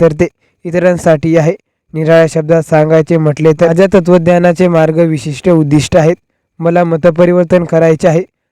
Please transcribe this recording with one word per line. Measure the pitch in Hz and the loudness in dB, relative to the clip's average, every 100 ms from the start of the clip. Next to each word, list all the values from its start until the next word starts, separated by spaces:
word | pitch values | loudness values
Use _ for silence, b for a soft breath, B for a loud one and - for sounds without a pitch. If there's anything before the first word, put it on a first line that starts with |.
तर | 165 | 0
ते | 151 175 _ _ _ | 0 -6 _ _ _
इतरांसाठी | 180 175 180 170 175 156 165 160 | -8 -2 -2 0 0 0 0 0
आहे. | 156 190 _ _ _ | 0 -4 _ _ _
निराळ्या | 156 160 165 160 | -6 0 2 2
शब्दात | 160 151 165 160 | -2 -2 -2 0
सांगायचे | 156 156 160 156 165 | 0 2 0 0 -2
म्हटले | 156 139 156 | -2 0 0
तर | 151 170 | 0 0
माझ्या | 165 190 | 2 2
तत्त्वज्ञानाचे | 190 165 180 165 175 175 165 180 | 0 2 0 2 0 0 0 0
मार्ग | 165 160 160 | 2 0 0
विशिष्ट | 170 156 156 135 185 | -2 -2 -6 -6 0
उद्दिष्ट | 165 147 151 - 175 | 0 2 0 0 0
आहेत. | 156 180 _ _ _ - | 0 -2 _ _ _ -8
मला | 165 175 | -4 -2
मतपरिवर्तन | 170 165 175 160 180 180 175 180 | -2 0 0 2 2 0 0 -2
करायचे | 170 165 165 160 185 | 0 0 0 0 0
आहे. | 160 185 _ _ | -2 -4 _ _